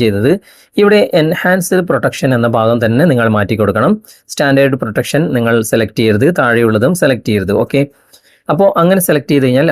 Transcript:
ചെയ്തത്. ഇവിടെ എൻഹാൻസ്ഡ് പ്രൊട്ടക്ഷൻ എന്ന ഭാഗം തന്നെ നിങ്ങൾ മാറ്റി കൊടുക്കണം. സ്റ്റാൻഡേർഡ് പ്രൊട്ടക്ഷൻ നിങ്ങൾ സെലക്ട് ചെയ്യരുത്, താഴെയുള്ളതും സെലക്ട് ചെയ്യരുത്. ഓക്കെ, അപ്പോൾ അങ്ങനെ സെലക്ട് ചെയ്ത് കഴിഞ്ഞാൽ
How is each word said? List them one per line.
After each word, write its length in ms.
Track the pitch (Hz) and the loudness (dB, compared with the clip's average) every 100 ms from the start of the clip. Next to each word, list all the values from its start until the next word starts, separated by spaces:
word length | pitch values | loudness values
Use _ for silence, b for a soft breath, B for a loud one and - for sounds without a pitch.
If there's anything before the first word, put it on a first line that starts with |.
ചെയ്തത്. 280 | 113 101 117 190 b b b - | 0 0 0 -2 b b b -2
ഇവിടെ 180 | 202 202 202 - | 2 2 2 0
എൻഹാൻസ്ഡ് 600 | 156 175 180 190 175 185 175 | 0 -2 0 -2 0 -2 0
പ്രൊട്ടക്ഷൻ 400 | 127 135 - 135 123 | -2 -2 -2 -2 0
എന്ന 120 | 117 117 | 0 0
ഭാഗം 240 | 113 117 | 0 0
തന്നെ 220 | 113 117 175 | 0 2 2
നിങ്ങൾ 160 | 123 113 107 | 2 0 0
മാറ്റി 220 | 101 110 | 0 0
കൊടുക്കണം. 340 | 101 107 139 214 B B - | 0 0 0 -2 B B -12
സ്റ്റാൻഡേർഡ് 440 | - 143 135 139 131 | -4 0 2 2 0
പ്രൊട്ടക്ഷൻ 380 | 113 107 117 143 175 123 | -4 -6 -4 -2 -2 -2
നിങ്ങൾ 180 | 117 117 110 | 0 0 0
സെലക്ട് 260 | 113 110 - | -2 -2 -2
ചെയ്യരുത്, 260 | 110 104 139 180 | 0 2 2 0
താഴെയുള്ളതും 540 | 127 117 117 107 127 180 | 0 2 2 2 0 0
സെലക്ട് 260 | 143 120 - | 0 -2 -2
ചെയ്യരുത്. 240 | 104 95 101 | -4 -2 -2
ഓക്കെ, 180 | - 139 143 b b b b b - | -2 -2 -4 b b b b b -6
അപ്പോൾ 160 | 156 196 180 | 0 0 2
അങ്ങനെ 180 | 170 190 180 | 0 0 0
സെലക്ട് 220 | 151 - | -2 0
ചെയ്ത് 140 | 143 131 | 0 2
കഴിഞ്ഞാൽ 200 | 127 160 | 2 0